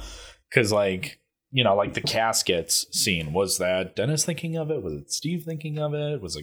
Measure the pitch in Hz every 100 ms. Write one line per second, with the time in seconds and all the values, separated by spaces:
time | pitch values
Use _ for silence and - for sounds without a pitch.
0 | - - - - _ - 110 104 101 95
1 | - - _ _ _ 131 117 101 101 -
2 | - 110 113 110 - 90 80 - - -
3 | - 87 78 82 98 90 90 92 92 -
4 | 110 156 - 165 165 160 151 151 - 143
5 | - - 156 175 160 160 156 151 151 147
6 | 147 147 92 76